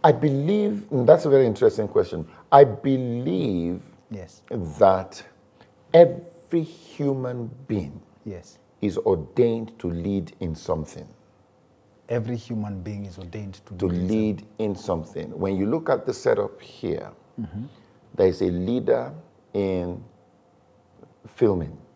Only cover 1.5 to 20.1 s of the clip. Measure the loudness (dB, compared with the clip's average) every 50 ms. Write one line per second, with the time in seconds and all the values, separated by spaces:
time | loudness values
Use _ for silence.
1.5 | 2 2 2 2 2 2 -6 0 0 0 0 0 -6 -10 -10 -10 -16 -20 0 _
2.5 | 8 8 8 8 4 -4 -2 -2 -2 -2 -2 -4 -6 -4 -4 -4 -4 -2 -2 -2
3.5 | -2 -2 -2 -4 -4 -6 -10 -18 -20 _ _ _ -14 -14 -14 -18 -20 -20 _ -10
4.5 | -8 -8 -8 -8 2 6 6 6 6 4 -2 -8 -14 -18 -20 -20 _ _ _ _
5.5 | _ _ -20 _ _ _ _ _ 8 8 8 8 6 -8 -14 -18 -20 -20 -12 -4
6.5 | -4 -4 -4 -4 -12 -20 -20 -20 -8 -4 -2 -2 -2 -2 -6 -8 -8 -8 -10 -12
7.5 | -14 -18 -8 -6 -6 -6 -6 -8 -14 -18 -20 _ _ _ _ -14 -14 -14 -18 -20
8.5 | -20 _ _ _ _ _ -4 -4 -4 -2 0 0 0 0 -2 -6 0 2 2 2
9.5 | 2 -4 -6 -10 -14 -10 -8 -6 -6 -4 -4 -2 -2 -2 -4 -6 -10 _ -8 -8
10.5 | -8 -8 -6 -6 -6 -6 -6 -10 -14 -18 -18 -20 -20 _ _ _ _ _ _ _
11.5 | _ _ _ _ _ _ _ _ _ _ _ -4 -4 -4 -4 -4 -8 -8 -8 -8
12.5 | -6 -6 -6 -6 -8 -10 -10 -10 -10 -10 -10 -12 -14 -16 -16 -14 -12 -12 -12 -12
13.5 | -16 -18 _ -18 -6 -4 -2 -2 0 0 0 0 0 0 0 0 -2 -4 -10 -16
14.5 | -8 -6 -4 -4 -4 -6 -4 -4 -4 -4 -4 -8 -10 -10 -10 -10 -6 -4 -2 -2
15.5 | 0 0 0 0 -2 -2 0 0 0 0 0 -6 -6 -2 0 2 2 2 0 -4
16.5 | -6 -16 -20 -20 -16 -10 -6 -6 -6 -6 -8 -12 -18 _ _ _ _ -12 -12 -10
17.5 | -10 -12 -12 -12 -16 -20 _ _ _ _ _ _ 0 2 2 2 2 0 -2 -2
18.5 | -2 -2 -2 -2 -2 -2 0 0 0 0 0 -6 -12 -16 -20 _ _ _ _ _
19.5 | -4 -4 -2 -2 -2 -4 -4 -6 -8 -12 -14 -20